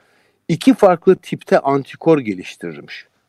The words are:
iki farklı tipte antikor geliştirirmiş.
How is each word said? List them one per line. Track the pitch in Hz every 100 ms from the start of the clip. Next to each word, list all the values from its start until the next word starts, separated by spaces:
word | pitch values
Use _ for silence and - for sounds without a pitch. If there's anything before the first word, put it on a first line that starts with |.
| _ _ _ _ -
iki | 160 -
farklı | 254 202 175 - 180
tipte | - 143 - 190
antikor | 139 139 131 - 165 156
geliştirirmiş. | 110 90 90 - 85 73 - - - _